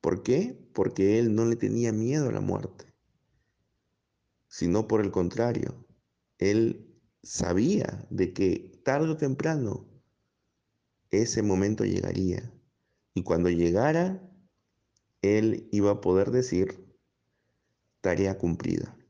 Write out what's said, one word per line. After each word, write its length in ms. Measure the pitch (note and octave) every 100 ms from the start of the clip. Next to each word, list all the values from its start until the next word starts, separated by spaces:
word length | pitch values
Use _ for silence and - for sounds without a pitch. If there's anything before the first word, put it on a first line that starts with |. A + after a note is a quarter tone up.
¿Por 220 | E2 F2
qué? 460 | - C3+ A#3 - -
Porque 440 | - F#2+ - G2 A2
él 160 | A#2
no 120 | G#2+ A2+
le 100 | A#2
tenía 360 | G#2+ A2 A#2
miedo 360 | G#2+ A2+ D3+ C3
a 40 |
la 80 | G2+
muerte, 520 | G2 G2 - - - _ _ _ _ _ _ _ _ _ _ _ _ _ _ _ _
sino 380 | - F2 F#2+ A2
por 140 | A2
el 100 | G2+
contrario, 760 | F#2 F2 - A#2 A2 - - - _ _ _ _ _
él 540 | F#2+ G#2+ A2+ - - _ _ _
sabía 840 | - - F2 F2+ C3 G#3 - - -
de 220 | - F#2
que 480 | - G2 E2 - -
tarde 260 | - C#3 D#3+
o 60 | D#3
temprano 720 | C#3+ C3 - D#3 A2+ - - - _ _ _ _ _ _ _ _ _ _ _
ese 320 | F#2+ A2+ A2
momento 420 | G#2 F#2 G2 G#2+
llegaría. 680 | G2+ F#2 F2+ F#2 F#2 F2 - - _ _ _ _ _
Y 80 | -
cuando 260 | F2+ E2+ F2
llegara, 800 | E2+ E2+ F2+ C#3 D#3+ F3+ F#3+ - - _ _ _ _ _ _ _ _
él 480 | G2 G#2+ A2 A2 -
iba 220 | G#2 G2+
a 80 | G2+
poder 300 | - F#2 G2
decir, 540 | B2 B2+ F2 F#2+ - - _ _ _ _ _ _ _ _ _ _ _
"Tarea 380 | F#2+ F2 G2 F#2+
cumplida". 580 | F2 E2 - F2 - - _